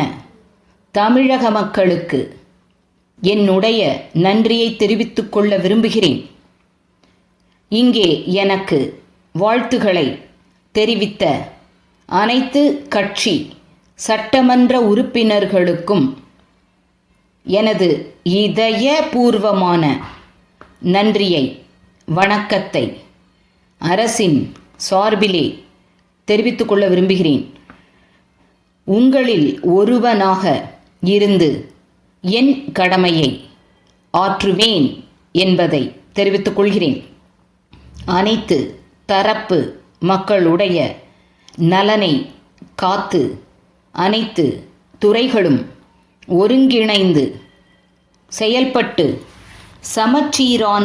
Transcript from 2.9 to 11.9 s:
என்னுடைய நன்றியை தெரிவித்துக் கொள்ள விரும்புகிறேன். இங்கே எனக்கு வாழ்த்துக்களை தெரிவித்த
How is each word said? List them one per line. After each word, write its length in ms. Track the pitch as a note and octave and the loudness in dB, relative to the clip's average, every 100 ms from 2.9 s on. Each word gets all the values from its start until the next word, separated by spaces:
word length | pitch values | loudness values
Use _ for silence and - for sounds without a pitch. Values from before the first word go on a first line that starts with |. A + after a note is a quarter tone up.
| _ _ _ | _ _ _
என்னுடைய 580 | F#3 G#3+ G3+ F#3+ A3 A3+ D#3+ - - D#3+ | -2 2 2 2 2 0 0 -4 -4 0
நன்றியை 460 | F#3 G#3+ A3 A#3 A3+ - | 2 2 2 0 -2 0
தெரிவித்துக் 560 | G#3 G#3+ F#3 - G#3 | 0 0 -2 -6 -4
கொள்ள 240 | G#3 G#3 G3 | -2 0 0
விரும்புகிறேன். 640 | F3+ A3+ A3+ G#3+ F3+ A2+ - - _ _ _ _ _ _ _ _ _ _ _ _ _ | 2 2 0 0 0 -2 -8 -20 _ _ _ _ _ _ _ _ _ _ _ _ _
இங்கே 360 | G#3+ B3 A3+ F3+ D3+ - | 0 2 2 2 0 -2
எனக்கு 440 | F#3+ G3 F#3+ - D3 C3 - - _ _ | -2 0 -2 0 -2 -2 -8 -20 _ _
வாழ்த்துக்களை 720 | D#3+ G#3 A#3+ B3 B3 G#3 F3+ C3 - - _ _ _ _ | -4 0 0 -2 -2 0 0 -2 -6 -14 _ _ _ _
தெரிவித்த 500 | G#3+ A3 G#3+ G3+ - F3 B2+ - - _ _ _ | -2 0 0 -4 -2 -2 -2 -6 -18 _ _ _